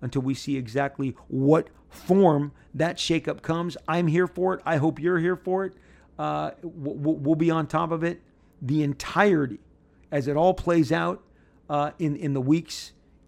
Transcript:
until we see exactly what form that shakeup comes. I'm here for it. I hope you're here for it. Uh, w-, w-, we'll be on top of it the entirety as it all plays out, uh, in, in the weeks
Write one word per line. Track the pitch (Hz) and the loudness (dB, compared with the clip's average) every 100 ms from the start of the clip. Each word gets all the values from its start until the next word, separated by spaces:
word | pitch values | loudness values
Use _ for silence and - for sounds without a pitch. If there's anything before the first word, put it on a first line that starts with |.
until | 127 139 | -6 -4
we | 131 | -2
see | 135 - 135 | -4 -4 -6
exactly | 120 131 139 139 135 - - | -4 -2 -2 -2 -6 -6 -6
what | 131 139 160 - - _ | 0 4 4 2 -10 _
form | - - 190 185 147 147 - _ | -6 2 6 6 4 0 -8 _
that | 135 160 - | -4 -2 -2
shakeup | - 165 - 135 | -2 -2 -2 -6
comes. | - 165 170 - - | -4 -4 -4 -8 -2
I'm | 165 170 | 0 2
here | 165 180 | 2 0
for | - 185 | 0 -2
it. | 185 - | -2 -2
I | 165 | 0
hope | 156 143 | 0 0
you're | 165 180 | 0 0
here | 170 180 | 0 -2
for | - 185 | -2 -4
it. | 190 - - - _ - | -4 -10 -20 -20 _ -8
Uh, | 151 151 151 - | -6 -4 -6 -8
w-, | 170 165 143 147 | -14 -10 -8 -4
w-, | 147 151 | -2 0
we'll | 139 160 | 2 2
be | 165 | 2
on | 160 147 | 2 0
top | 160 165 | -2 -2
of | 165 | -2
it | 170 175 _ _ _ - | -4 -6 _ _ _ -10
the | 127 151 | -4 0
entirety | 143 139 - 170 208 165 131 104 _ _ _ _ - | 0 -4 -4 2 4 4 0 -6 _ _ _ _ -6
as | 147 131 | -4 0
it | 147 | 2
all | 180 | 2
plays | 185 - 170 135 | 2 2 2 2
out, | 165 170 190 _ _ _ _ - | 0 -2 -6 _ _ _ _ -6
uh, | 147 147 - | -2 -2 -2
in, | 156 143 | -4 -2
in | 147 | -2
the | 139 | -2
weeks | 131 165 160 - - _ _ _ | 2 0 0 -14 -16 _ _ _